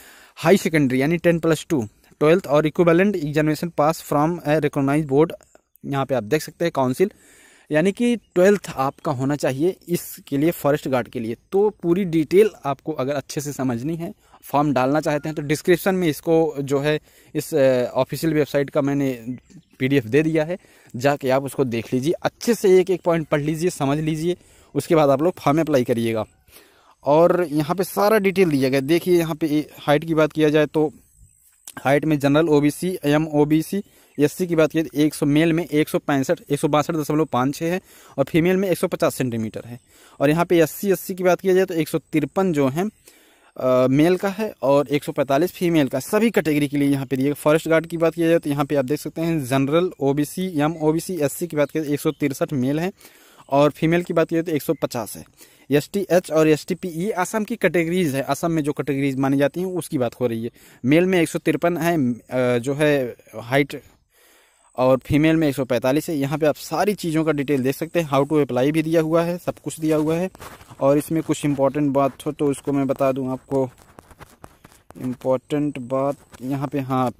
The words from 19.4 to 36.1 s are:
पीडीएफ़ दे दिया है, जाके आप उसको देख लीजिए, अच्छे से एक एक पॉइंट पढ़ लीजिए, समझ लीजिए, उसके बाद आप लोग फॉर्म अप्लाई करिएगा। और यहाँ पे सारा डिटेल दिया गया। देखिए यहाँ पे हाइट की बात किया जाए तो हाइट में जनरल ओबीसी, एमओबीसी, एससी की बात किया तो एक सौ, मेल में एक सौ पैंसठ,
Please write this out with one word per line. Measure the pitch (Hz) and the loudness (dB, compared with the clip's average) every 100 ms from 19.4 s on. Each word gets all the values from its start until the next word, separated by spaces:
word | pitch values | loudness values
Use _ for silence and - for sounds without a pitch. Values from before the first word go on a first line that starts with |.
| _ - _ - | _ -20 _ -6
पीडीएफ़ | 131 139 107 | 0 0 2
दे | 135 | 0
दिया | 156 156 | 2 0
है, | 151 185 _ _ _ - | -2 -6 _ _ _ -2
जाके | 139 143 135 | 0 0 0
आप | 135 | 0
उसको | 139 - | -2 -4
देख | 131 113 - | -2 -2 -2
लीजिए, | 127 139 - | -2 -2 -2
अच्छे | - - - | -4 -4 -2
से | 220 202 185 | 0 6 6
एक | 180 | 4
एक | 175 | 0
पॉइंट | 180 165 151 | 0 -2 0
पढ़ | 151 | -2
लीजिए, | 147 160 175 | -2 -2 -4
समझ | - 139 147 | -2 -2 -2
लीजिए, | 156 160 170 175 _ _ _ | -2 -4 -4 -6 _ _ _
उसके | 147 - | -6 2
बाद | 165 143 | 4 4
आप | 139 | 4
लोग | 165 - | 0 0
फॉर्म | - 151 | 0 2
अप्लाई | 156 143 | 0 -2
करिएगा। | 123 117 113 110 104 _ _ - _ _ _ _ | -2 -2 -2 -4 -6 _ _ -20 _ _ _ _
और | 135 151 170 175 170 | 2 4 6 4 0
यहाँ | 147 151 180 | -2 -2 -2
पे | |
सारा | 190 190 202 220 | -4 0 2 4
डिटेल | 196 180 180 | 2 2 2
दिया | 143 131 | 4 2
गया। | 135 | 0
देखिए | 135 170 185 175 | 2 0 4 2
यहाँ | 160 | 2
पे | 156 156 151 139 - | -2 -2 -2 -4 -8
हाइट | - 147 | 0 0
की | 165 | 2
बात | 156 151 | 0 2
किया | 156 156 | 2 2
जाए | 151 147 | 4 2
तो | 160 151 - _ _ - _ _ _ - - | 2 0 -2 _ _ -20 _ _ _ -20 -6
हाइट | 123 147 | 2 2
में | 156 147 | 2 0
जनरल | 139 147 165 | 2 2 4
ओबीसी, | 147 147 - 180 185 | 4 4 0 -6 -2
एमओबीसी, | 143 147 156 147 151 156 160 202 - _ _ - | 2 2 2 2 2 2 0 -6 -8 _ _ 0
एससी | 147 - 180 | 0 0 -2
की | 160 | 2
बात | 151 | 2
किया | 160 | 2
तो | 156 143 | -4 0
एक | 151 | 0
सौ, | - 147 | 0 0
मेल | 147 170 | 2 2
में | 160 165 | 0 -2
एक | 147 156 | -2 0
सौ | 170 | -2
पैंसठ, | - | -2